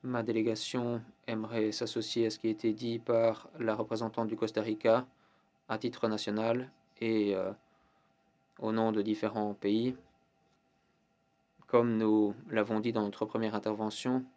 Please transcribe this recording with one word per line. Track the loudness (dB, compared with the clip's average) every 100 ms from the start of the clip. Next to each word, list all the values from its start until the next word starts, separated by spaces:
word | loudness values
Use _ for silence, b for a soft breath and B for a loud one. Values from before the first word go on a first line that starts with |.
Ma | -4 -4
délégation | 0 0 2 0 -2 -2 -2 -4 -8 -18 -8
aimerait | -6 -4 0 0
s'associer | 0 -4 -4 -4 0 0
à |
ce | 0
qui | -2
a |
été | 0 -2
dit | -2 -4 -4
par | 0 4 4 2 -10 -4
la | -2
représentante | 0 -2 -2 -2 -2 -2
du | -2
Costa | -2 0
Rica | -2 2 4 4 2 b b b b _ -8
à | -4
titre | -4 -2 -2
national | 0 -2 -2 0 0 -2 _ _ -6
et, | 0 2 2
euh, | 0 -2 -8 _ b b b b _ _ _ _ -6
au | -2
nom | 2 2
de | 2
différents | 0 0 -2 -2 -4
pays. | -2 0 2 0 -2 -14 _ _ _ _ _ _ _ _ _ _ _ _ _ _ _ 2
Comme | 4 4 4
nous | 4 4 4 0 -2
l'avons | 0 2 0
dit | 0
dans | 0
notre | -2 -2 -4
première | -2 -2 -2
intervention | -2 -2 -4 -4 -2 -2 -4